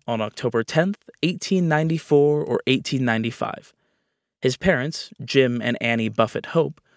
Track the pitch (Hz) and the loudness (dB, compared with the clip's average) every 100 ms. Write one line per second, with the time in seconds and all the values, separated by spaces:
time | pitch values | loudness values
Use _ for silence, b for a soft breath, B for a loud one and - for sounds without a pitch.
0 | - 117 104 - 123 117 110 156 185 202 | -6 -4 -4 -4 -2 -2 0 0 0 -4
1 | - _ 160 180 - 190 170 151 160 165 | -12 _ -4 -4 -2 0 2 2 0 -2
2 | - 147 147 147 - 117 - 131 - 135 | 2 4 6 2 0 -2 2 0 0 -2
3 | 123 113 113 - 113 - - _ _ _ | 0 0 -2 -4 -6 -8 -16 _ _ _
4 | _ _ _ _ 131 127 185 143 143 - | _ _ _ _ -2 0 0 0 -2 -8
5 | - - 120 135 127 120 113 120 117 117 | -14 -16 0 2 2 0 -2 -2 -2 0
6 | 110 110 110 - - 165 147 - _ | 0 0 0 -2 -2 -2 -2 -6 _